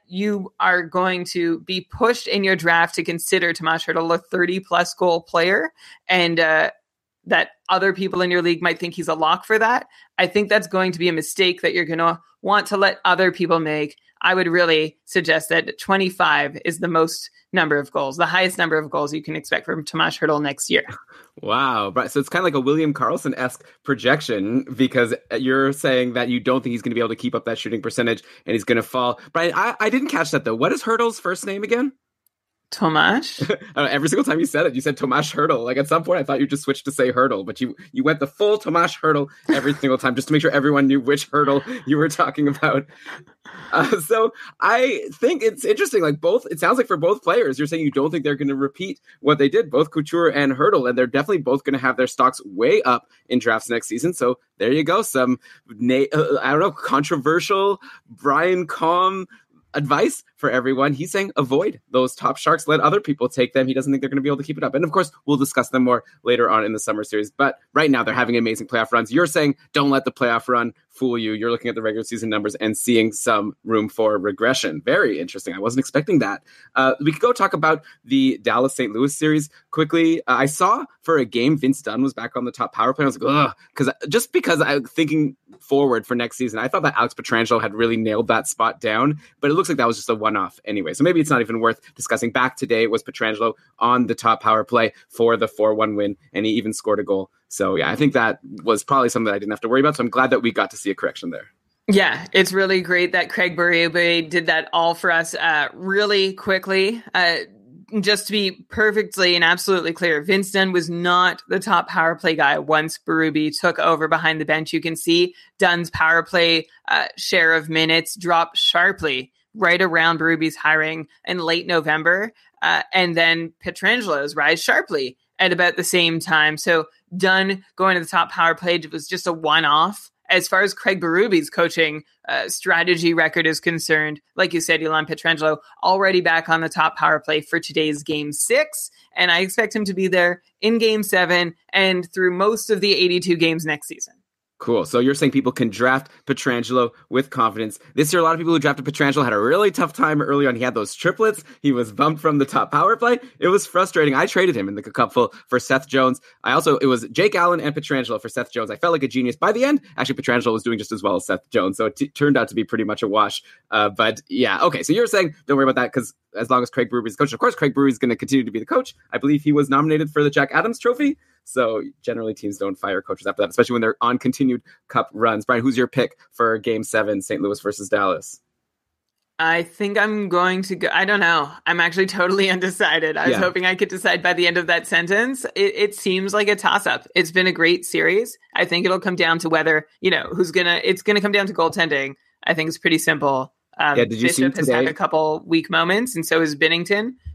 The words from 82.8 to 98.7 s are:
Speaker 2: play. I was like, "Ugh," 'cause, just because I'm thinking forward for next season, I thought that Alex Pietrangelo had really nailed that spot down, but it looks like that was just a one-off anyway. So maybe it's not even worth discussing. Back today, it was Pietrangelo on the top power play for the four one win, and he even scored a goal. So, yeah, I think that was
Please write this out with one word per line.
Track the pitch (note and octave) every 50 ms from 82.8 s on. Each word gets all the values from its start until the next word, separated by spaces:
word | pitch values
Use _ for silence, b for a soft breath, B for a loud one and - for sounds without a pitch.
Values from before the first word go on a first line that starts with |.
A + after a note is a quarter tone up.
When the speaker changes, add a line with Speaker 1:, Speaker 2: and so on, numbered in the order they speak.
| A2 B2+ C3+
Speaker 2:
play. | - D3
I |
was | C#3 - C3
like, | A2+ C3
"Ugh," | C#3+ D3+ C#3 A#2+ - b b b b
'cause, | - D3 B2+ - - - D3
just | D#3 A#3 - -
because | - F4+ - - E3+ D3
I'm | D#3 C3+ C#3+ C#3+ A#2
thinking | - - D#3+ E3 C#3+ D3+ D#3 D3+ C#3 - _ _ _ - _
forward | - - C#3 C#3 C#3+ C3+ A#2+ A2+ G#2+
for | - B2+
next | A#2+ A#2+ A2+ - -
season, | B2+ A2+ G#2 A2
I | A#2 C3+
thought | - F#3+
that | D#3 D3 -
Alex | G#2+ A#2 A#2 -
Pietrangelo | - A2+ - B2 A2+ A2+ A2+ A#2+ A2+
had | A2 G#2+ G2+
really | A2 A#2 A#2 A#2
nailed | A2 A2 A2+ G#2+ G#2+ A#2 G2+
that | A2+ A2 - -
spot | - - A2+ A2+ A2 -
down, | A#2 A2+ G#2+ A2+ C3 D3 D3+ D3+ B B B B
but | - C#3+
it | D3+
looks | F3+ F#3 -
like | D#3 C3
that | A#2+
was | A#2 A2+
just | - - -
a | A2+
one-off | G#2+ G#2+ A2 G#2+ G2+ F#2+ - - - -
anyway. | G#2+ G#2 G2+ F2 D#2 -
So | - C#3+
maybe | F3 F3 E3
it's | D3 D3+
not | C#3+ A#2+
even | A2+ A2+ A#2 A2+
worth | A2+ A2+ A2+ - b b b
discussing. | - - - A2+ A2+ A#2+ A#2
Back | - C3 B2+ C3 -
today, | - - - A2+ A2
it | A2+ G#2+
was | A2 A2+
Pietrangelo | - - - - A#2 A2 G#2 G#2 A#2 A2+ - b b b b -
on | A2+ A#2+ B2 B2 B2
the | A2 A#2
top | - - A#2 A2+ -
power | - A2+ A2 A2 G#2
play | - A#2+ A#2 A2+ G#2 b b b b
for | - - A#2 A#2 A#2
the | G2+ G2
four | - - - G#2+ A2 G#2+
one | G#2+ A2 A2 G#2
win, | G2+ G2+ G2+ G2 _ _ _
and | - G2 G#2+
he | A2
even | G#2+ A#2 G2+ A2
scored | G#2+ - - A2 G#2 G2+
a | G2
goal. | F#2+ G2 F#2+ F#2+ - _ _ _ -
So, | - - G2 F#2+ F#2+
yeah, | E2 C#2+ D2
I | G#2
think | A#2+ D3+ C#3 -
that | B2+ A2+ A2 - - - - F#2+ G#2 -
was | A2